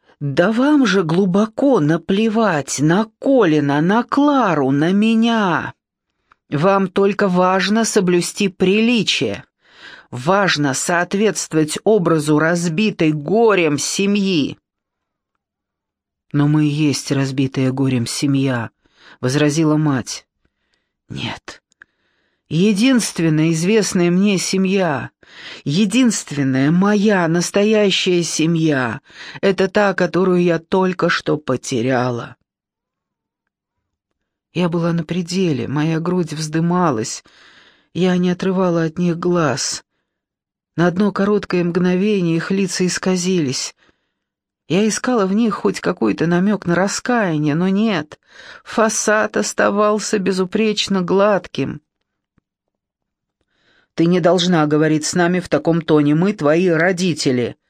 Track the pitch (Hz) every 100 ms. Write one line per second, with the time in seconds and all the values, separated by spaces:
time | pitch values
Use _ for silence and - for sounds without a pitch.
0 | _ - 143 135 180 226 277 302 233 190
1 | 160 170 196 190 220 - 277 226 147 165
2 | - 196 226 214 220 156 131 - 151 180
3 | 220 - 269 269 185 151 143 143 165 220
4 | 233 - 294 277 214 151 135 143 160 202
5 | 220 226 233 226 196 147 - - _ _
6 | _ _ _ _ - 143 185 196 190 196
7 | 196 202 202 180 185 190 185 220 220 214
8 | 180 175 170 - 202 - 185 208 226 240
9 | 175 - 117 98 - _ _ - - -
10 | - 123 131 196 190 147 147 131 - 170
11 | 175 196 214 170 - 156 151 - 202 214
12 | 175 160 147 151 160 175 170 160 214 -
13 | 160 151 143 214 226 196 160 143 - -
14 | 196 208 196 175 131 - _ _ _ _
15 | _ _ _ _ _ _ _ _ _ _
16 | _ _ _ 143 147 151 151 147 151 131
17 | - 139 135 135 131 135 131 135 135 127
18 | 120 - 143 139 135 123 110 _ _ _
19 | - - 127 143 151 147 156 151 151 135
20 | - - - _ _ _ _ _ _ _
21 | - 67 110 - - - _ _ _ _
22 | _ _ _ _ - 156 202 196 254 247
23 | - - 165 156 160 160 175 220 180 190
24 | 175 180 202 185 - 190 190 196 175 135
25 | 120 _ _ - - - - 156 214 240
26 | 247 - - 147 135 131 139 175 202 208
27 | 214 196 170 170 170 202 208 214 202 -
28 | 190 175 165 - 160 170 160 139 120 117
29 | _ - - - 196 190 190 208 202 190
30 | 175 175 185 180 175 165 - 190 185 180
31 | 170 - - 151 - 127 - 127 123 131
32 | 127 120 120 - _ _ _ _ _ _
33 | _ _ _ _ _ _ _ _ _ _
34 | _ _ _ _ _ 170 175 170 170 170
35 | 160 170 170 180 180 131 110 143 156 160
36 | 170 180 160 151 156 160 170 175 175 113
37 | 110 - - _ - - - _ _ 170
38 | 185 180 180 180 185 185 185 170 165 160
39 | 175 170 175 175 151 127 - - - _
40 | _ _ _ _ _ _ _ - 175 175
41 | 208 196 196 208 - 180 175 175 180 185
42 | 208 202 170 165 - 196 190 - 180 -
43 | - 185 175 180 143 135 - - _ _
44 | _ _ _ _ _ _ - 170 214 -
45 | - 247 190 208 233 - 202 190 175 180
46 | 220 - 160 175 196 202 - 170 196 -
47 | - 247 190 156 151 151 185 196 226 185
48 | - - _ - - - - - 220 214
49 | - 214 214 214 208 - 208 202 214 214
50 | - 214 185 185 185 214 220 208 - 196
51 | 175 185 208 190 - - 135 143 _ _
52 | _ _ _ _ _ _ _ _ _ _
53 | _ _ _ _ _ _ _ _ _ -
54 | 170 180 170 175 180 170 151 151 156 156
55 | 151 180 170 180 175 147 156 165 160 151
56 | 147 156 190 208 147 160 185 156 175 175
57 | 185 147 147 127 117 - _